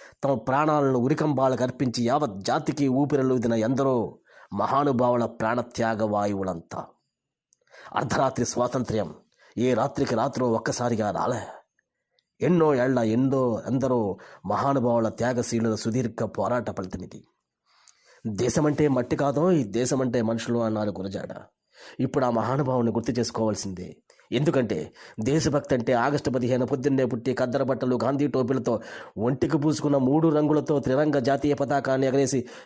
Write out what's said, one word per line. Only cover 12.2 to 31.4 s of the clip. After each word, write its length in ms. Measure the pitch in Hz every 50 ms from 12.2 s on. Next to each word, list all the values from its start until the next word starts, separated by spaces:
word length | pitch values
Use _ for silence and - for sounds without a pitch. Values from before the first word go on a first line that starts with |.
| _ _ _ _
ఎన్నో 340 | - 143 180 170 160 156 143
ఏళ్ల 240 | 127 123 131 131 123
ఎందో 640 | 117 110 110 120 135 135 139 135 131 123 110 98 -
ఎందరో 520 | 98 120 135 131 131 127 123 110 98 92 - - - - - -
మహానుభావుల 640 | 95 104 101 120 139 139 139 117 120 117 117 113 110
త్యాగశీలుల 640 | 113 - 117 123 127 120 120 - - 117 110 113 110
సుదీర్ఘ 500 | 107 - 117 110 127 127 120 - - 113
పోరాట 540 | 101 - - 101 98 120 123 113 - 95 -
ఫలితమిది. 460 | 98 92 - 92 90 - - - - _ _ _ _ _ _ _ _ _ _ _ _ - - _ _ _ - _ -
"దేశమంటే 600 | 117 104 95 120 123 - 170 147 151 143 120 151 147
మట్టి 280 | 135 127 123 - 156
కాదో, 360 | 139 147 143 131 139 160 185 185
ఈ 120 | 151 123
దేశమంటే 580 | 101 95 113 127 127 147 131 131 127 117 123 113
మనుషులు," 360 | 110 117 113 - - 117 117
అన్నారు 320 | 117 110 107 104 107 104
గురజాడ. 440 | 92 92 92 98 98 95 87 - - - - - _ _ _ _ _ - - - - -
ఇప్పుడు 240 | 131 127 - 143 131
ఆ 60 | 120
మహానుభావుని 600 | 117 113 107 113 131 135 151 127 127 123 117 117
గుర్తు 300 | 104 117 113 - 123 120
చేసుకోవాల్సిందే. 760 | 113 - - - 113 110 104 98 - 98 92 90 90 87 - - _ _ _ _ _ _ -
ఎందుకంటే 600 | 123 147 170 - 139 123 104 104 78 73 - - - - - - -
దేశభక్తి 540 | 107 123 139 160 - 165 139 147 - - 139
అంటే 180 | 123 117 131 127
ఆగస్టు 380 | 120 120 139 147 139 - 147
పదిహేను 360 | 123 131 123 117 127 123 127
పొద్దున్నే 380 | 120 143 131 123 147 139 131 131
పుట్టి, 300 | 127 131 117 113 135 123
ఖద్దరు 300 | - 127 123 113 139 131
బట్టలు, 340 | 120 135 120 - 127 123 117 110
గాంధీ 240 | 123 143 135 147 139
టోపీలతో, 520 | 120 135 127 123 135 131 107 131 117 107 - - - - - - - 95
ఒంటికి 400 | 107 120 139 139 - 147 147 151
పూసుకున్న 380 | 139 156 147 - - 147 143
మూడు 320 | 139 131 127 139 156 160 165
రంగులతో 500 | 151 151 151 147 156 151 135 - 151 139
త్రిరంగ 400 | 117 131 131 135 151 151 147 143
జాతీయ 360 | 120 131 135 -